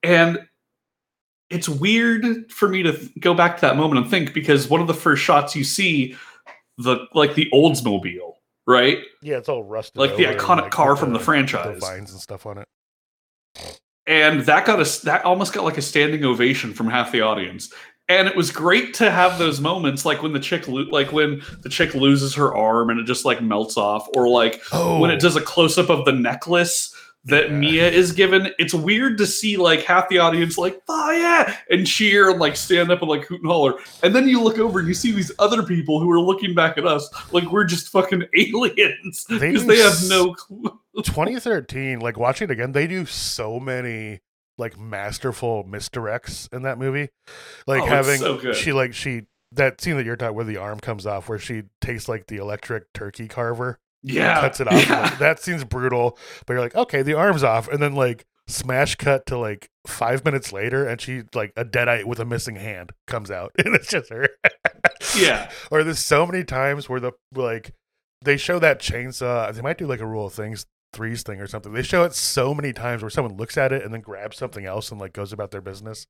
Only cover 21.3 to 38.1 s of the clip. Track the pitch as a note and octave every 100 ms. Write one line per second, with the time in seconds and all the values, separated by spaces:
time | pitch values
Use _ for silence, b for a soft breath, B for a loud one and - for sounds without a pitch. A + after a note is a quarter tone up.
21.3 | C#3 B B - - F3 C3+ C3+ C#3 C3+
22.3 | C#3 C#3+ - A2 A2+ A#2 A#2 A2+ B2 C3+
23.3 | A#2+ A#2 G#2 G#2+ - G#2 G#2+ - C3 B2
24.3 | A#2+ A2+ - B D#3 E3+ E3 E3 D#3 E3+
25.3 | D#3 D3+ - E3 D#3+ F3+ D#3+ C3+ C3+ A#2+
26.3 | C3 - F3 F3 - - B B B B2+
27.3 | C#3+ D3+ C#3+ D3+ D#3+ F3 E3+ F3+ E3 F#3+
28.3 | F#3+ F#3+ - E3 E3+ D#3 G#3+ C4 G#3+ G#3
29.3 | - G#3+ G3+ F3 D#3+ - F3+ F#3 F3+ E3
30.3 | E3 E3+ E3 F3+ F#3 _ D#4+ D4+ E4 E4+
31.3 | E4+ - B - F3+ F#3 - G#3+ G3+ F#3+
32.3 | F3+ D3+ C#3+ - F3 F3 F3 E3+ D3 C#3+
33.3 | F3 D#3 E3+ C#3 B2+ B B F3+ A3+ C4+
34.3 | B3+ A3+ A3+ A3 F#3+ E3 F3+ A#3+ G#3 D#3
35.3 | - G#3 A3+ F#3+ F3 C#3+ D3+ E3+ E3+ F3
36.3 | F#3+ G3+ F3 D#3+ E3 E3+ D3 C#3+ B B
37.3 | F3 E3+ F#3+ F#3+ E3+ - G3 F#3